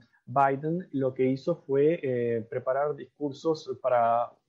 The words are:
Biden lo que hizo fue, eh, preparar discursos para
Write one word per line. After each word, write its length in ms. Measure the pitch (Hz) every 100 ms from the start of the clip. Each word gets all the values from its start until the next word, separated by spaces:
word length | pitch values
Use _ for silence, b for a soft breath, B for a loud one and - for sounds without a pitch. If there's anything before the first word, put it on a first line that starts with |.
| b b
Biden 640 | - 127 139 139 156 175 -
lo 200 | 139 131
que 140 | 131 131
hizo 300 | 135 - 165
fue, 440 | - 139 147 170
eh, 440 | 135 123 120 117 107
preparar 480 | 127 127 135 147 139
discursos 800 | 127 - 147 131 165 156 - 127
para 500 | 127 123 117 117 120 -